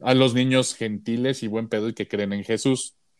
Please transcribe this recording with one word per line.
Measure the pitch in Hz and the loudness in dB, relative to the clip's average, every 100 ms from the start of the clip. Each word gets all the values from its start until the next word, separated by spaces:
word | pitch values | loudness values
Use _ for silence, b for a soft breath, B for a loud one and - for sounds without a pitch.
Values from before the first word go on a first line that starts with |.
a | 120 | 2
los | 131 131 | 4 4
niños | 120 127 131 123 - | 4 2 2 0 -2
gentiles | 113 104 110 117 127 131 | -6 -6 -4 -2 -2 -2
y | 113 | -4
buen | 110 113 | -6 -4
pedo | 110 110 | -4 -4
y | |
que | 113 104 | -6 -6
creen | 104 101 | -4 -4
en | 101 | -4
Jesús. | 95 110 139 131 - _ _ | -4 -2 0 0 -4 _ _